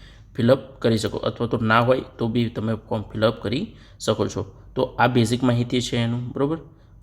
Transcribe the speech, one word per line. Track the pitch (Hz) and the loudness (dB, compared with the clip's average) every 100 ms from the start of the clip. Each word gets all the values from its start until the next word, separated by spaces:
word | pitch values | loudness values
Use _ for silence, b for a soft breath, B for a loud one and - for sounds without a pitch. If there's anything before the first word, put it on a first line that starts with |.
| B B - - | B B -12 0
ફિલઅપ | 117 139 - - | 4 4 0 -4
કરી | 120 113 | 0 0
શકો, | 104 - | 0 -4
અથવા | - - 117 | -4 -2 -2
તો | 120 | 0
ના | 113 113 | 4 4
હોય | 120 131 - - | 4 2 -2 -6
તો | 117 | -2
બી | 113 113 | 0 -2
તમે | - 110 107 | -2 -4 -4
ફોર્મ | - 113 | -4 -6
ફિલઅપ | 104 110 107 117 | -6 0 0 0
કરી | 101 127 220 B B - | -2 -4 -4 B B -6
શકો | - 110 101 | -2 0 0
છો. | - 92 B - - | -4 -8 B -8 -4
તો | |
આ | 127 - 120 | -2 2 2
બેઝિક | 123 110 123 | 4 2 2
માહિતી | 131 120 120 123 | 0 0 0 -2
છે | 120 120 | -2 -2
એનું, | 117 120 123 | -2 -2 -6
બરોબર. | - 139 160 - b b b | -4 -2 -4 -10 b b b